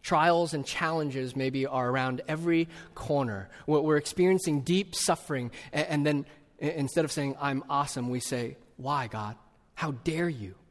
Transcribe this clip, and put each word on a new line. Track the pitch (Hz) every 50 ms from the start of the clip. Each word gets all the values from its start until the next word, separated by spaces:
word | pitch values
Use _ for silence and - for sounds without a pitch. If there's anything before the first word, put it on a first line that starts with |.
Trials | _ - 180 156 156 175 170 170 175 160 156
and | 147 135
challenges | - - - 180 160 165 160 151 147 131 135 131 127 123
maybe | 135 131 131 127 135 131
are | 135 135 127 127 123
around | 127 131 131 131 127 123 -
every | - 156 156 165 170 165 165 170 165 - - - - -
corner. | - - - 151 143 135 120 104 98 95 - - - -
We're, | - 151 147
we're | 143 156 151
experiencing | 147 143 - - - 180 185 190 185 - 170 151 143
deep | 127 - 175 190 202 - -
suffering, | - - - 170 160 - - 151 131 123 120 - - - - -
a-, | 147 151 -
and | 156 147 143
then | 151 147 143 139 - - - - _ _ -
i-, | -
instead | 147 - 156 139 131 - 170 160
of | 143
saying, | - 156 143 139 135 -
"I'm | 143 143 135 135 - -
awesome," | 147 143 143 139 - 135 123 123
we | 123 127
say, | - - 135 123 120 117 139 - - _ _
"Why, | - 131 135 147 143 127
God? | 110 - 110 104 104 110 - - _ _ _ _ _ _
How | - - 156
dare | 139 120 - - 156 160 175 175
you? | 156 120 107 95 92 - _ _